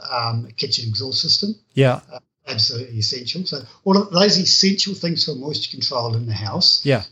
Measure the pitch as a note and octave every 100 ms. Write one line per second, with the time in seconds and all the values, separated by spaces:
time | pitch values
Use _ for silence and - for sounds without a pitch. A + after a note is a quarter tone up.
0 | - B2+ A#2 A#2 A#2 - - A#2+ A#2 G#2
1 | G#2 - E3 - G#3 G#3+ _ C3+ C3 B2
2 | - - - _ - A#2+ - A#2+ B2+ A2+
3 | G#2+ B2+ B2 E3+ F#3 C#3+ - - G3 F#3+
4 | G3+ E3+ G3+ F#3+ F#3 - F#3+ G3 G3+ F#3+
5 | E3+ E3 - C3 C#3+ D3 - C3+ - C3
6 | A#2 A#2 A#2 G#2 G#2+ D#3 F3 - C#3+ A#2+
7 | -